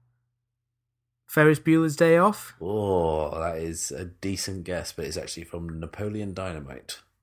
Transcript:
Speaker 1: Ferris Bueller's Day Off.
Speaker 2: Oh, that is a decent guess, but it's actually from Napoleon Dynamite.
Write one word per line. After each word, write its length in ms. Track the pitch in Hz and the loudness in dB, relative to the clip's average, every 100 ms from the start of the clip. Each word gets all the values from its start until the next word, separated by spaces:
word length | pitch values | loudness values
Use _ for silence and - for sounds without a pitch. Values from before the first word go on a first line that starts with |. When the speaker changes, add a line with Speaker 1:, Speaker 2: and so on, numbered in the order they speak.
| _ _ _ _ _ _ _ _ _ _ _ _ _ | _ _ _ _ _ _ _ _ _ _ _ _ _
Speaker 1:
Ferris 320 | - 151 151 | 4 6 6
Bueller's 380 | - 160 165 143 | 4 4 4 4
Day 180 | 165 165 | 6 8
Off. 400 | 190 202 - - | 6 2 -8 -10
Speaker 2:
Oh, 760 | 85 107 101 92 82 78 76 80 | -4 -2 2 4 4 2 0 -2
that 200 | 82 82 | -4 -4
is 340 | 82 82 - | -6 -6 -8
a 140 | 67 90 | -8 -10
decent 580 | - 98 98 - 95 | -8 -6 -4 -6 -8
guess, 300 | 85 90 87 | -6 -6 -6
but 100 | - | -8
it's 140 | 71 87 | -6 -6
actually 260 | 67 - | -8 -10
from 380 | 82 87 85 80 | -10 -10 -8 -8
Napoleon 520 | 80 - 104 107 104 | -10 -6 -6 -4 -6
Dynamite. 680 | 95 92 80 69 65 - - _ _ | -6 -6 -8 -10 -16 -14 -16 _ _